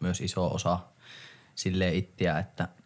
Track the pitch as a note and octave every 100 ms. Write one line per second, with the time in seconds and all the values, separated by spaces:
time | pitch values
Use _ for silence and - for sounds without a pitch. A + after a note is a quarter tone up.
0 | F2+ F2+ F2+ F#2+ F2+ - - F2+ - _
1 | - - - - - - F#2+ F#2 F#2 E2+
2 | F#2 - F2+ D#2 - - E2+ -